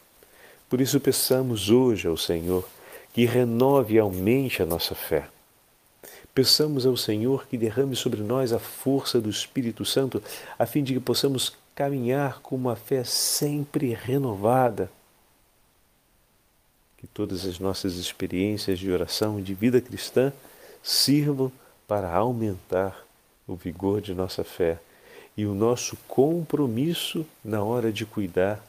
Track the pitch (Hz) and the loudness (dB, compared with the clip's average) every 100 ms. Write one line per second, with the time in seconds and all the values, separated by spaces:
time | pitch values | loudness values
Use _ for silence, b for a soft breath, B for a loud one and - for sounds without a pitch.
0 | _ _ B B B B B 123 131 139 | _ _ B B B B B 0 2 2
1 | 135 127 - 127 131 113 95 120 127 104 | 2 2 2 2 2 0 4 6 6 2
2 | 87 80 - 85 85 90 90 B B B | 0 -2 -2 -2 0 -2 -2 B B B
3 | B - 117 123 123 117 131 139 110 107 | B 0 2 4 2 4 4 4 4 4
4 | 107 92 92 131 131 - 87 85 - - | 4 2 2 2 2 -2 0 0 -4 -6
5 | - 78 71 - _ _ _ _ _ _ | -2 -2 -2 -14 _ _ _ _ _ _
6 | B B B - 131 - 151 143 127 120 | B B B 2 4 4 2 2 2 2
7 | - 107 117 135 - 127 113 107 139 123 | 0 0 2 0 -2 -2 -2 0 0 0
8 | 131 117 104 127 131 113 - - - 135 | -2 -2 -2 0 2 0 -4 -6 0 0
9 | - 123 107 101 - - 117 110 101 - | 2 0 0 -4 -6 -4 -4 -4 -2 0
10 | 135 - B B B B - 156 135 127 | 0 -4 B B B B -2 0 0 -2
11 | 127 117 139 131 - - _ - 143 143 | 0 0 2 0 -4 -6 _ -4 -4 -2
12 | 120 135 139 120 - 135 127 110 - 135 | 0 0 -2 -4 -8 -4 -2 -4 -2 -2
13 | 120 - - - 147 147 143 147 139 113 | -2 -2 0 0 0 -2 -2 -2 0 -2
14 | - 135 131 98 104 127 127 98 92 - | 0 0 0 0 4 6 4 2 -6 -6
15 | _ _ _ _ _ _ _ _ _ _ | _ _ _ _ _ _ _ _ _ _
16 | _ _ _ _ _ _ _ _ _ _ | _ _ _ _ _ _ _ _ _ _
17 | - - 104 92 95 87 95 92 98 90 | -16 -8 -6 -4 -6 -4 -4 -2 -4 -4
18 | 87 - 92 90 101 104 - 92 95 90 | -8 -6 -6 -2 -2 -2 -4 -4 0 -2
19 | 87 - 107 104 95 95 113 120 - 101 | -2 -2 -2 -2 -6 -2 2 2 0 -8
20 | - - 135 139 B B B B - - | -2 2 2 0 B B B B -4 0
21 | - 147 147 135 131 127 b b - 104 | 4 4 2 0 -2 -6 b b -4 -2
22 | 92 87 117 120 110 92 - 90 95 - | 0 0 0 0 -2 -4 -2 0 0 -4
23 | - _ _ _ - 92 92 85 98 104 | -20 _ _ _ -12 -10 -8 -4 0 0
24 | 95 92 92 - - - 85 82 - B | -2 -4 -4 -4 -8 0 0 0 -8 B
25 | B B B - 104 98 113 120 - - | B B B -4 -2 2 2 2 -2 -10
26 | - - 139 170 160 - 139 110 151 170 | -6 2 2 2 -2 -2 0 0 -2 -2
27 | - - 156 _ 110 107 104 123 113 107 | -4 -6 -8 _ -6 -2 0 0 0 -2
28 | 110 - 95 85 92 104 | -6 -6 -4 0 0 -2